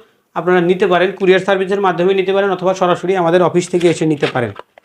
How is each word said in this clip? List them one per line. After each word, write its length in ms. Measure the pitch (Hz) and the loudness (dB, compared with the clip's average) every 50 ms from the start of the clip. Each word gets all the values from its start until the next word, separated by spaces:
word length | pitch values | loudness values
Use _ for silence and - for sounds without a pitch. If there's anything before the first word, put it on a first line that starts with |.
| - _ _ _ _ _ - | -14 _ _ _ _ _ -10
আপনারা 260 | 175 165 180 180 180 | -6 -2 0 0 2
নিতে 260 | 170 175 190 180 220 | 2 0 0 0 0
পারেন। 260 | 185 180 170 180 196 | 2 2 2 0 0
কুরিয়ার 280 | 190 - 196 180 185 185 | -2 0 2 2 2 2
সার্ভিসের 400 | 185 202 196 185 190 180 202 196 | 2 0 -2 -2 -2 -2 -2 -2
মাধ্যমে 340 | 202 185 170 165 175 190 196 | 0 -2 0 0 0 0 0
নিতে 180 | 190 180 190 | 0 0 0
পারেন 180 | 190 196 202 202 | 0 0 0 0
অথবা 240 | 180 180 175 185 185 | -2 -2 -2 -2 -2
সরাসরি 420 | 185 190 180 175 175 - 175 190 | 0 0 0 0 0 -2 -2 -2
আমাদের 260 | 185 170 165 170 185 | 0 0 2 2 2
অফিস 280 | 175 156 170 180 175 - | 2 2 0 -2 -2 -2
থেকে 180 | - 175 170 175 | -2 0 2 0
এসে 180 | 160 - 165 | 0 0 0
নিতে 200 | 156 151 - 156 | -2 0 0 -2
পারেন। 240 | 139 - 131 120 104 98 - - _ _ - _ | -2 -2 -4 -4 -4 -8 -12 -20 _ _ -20 _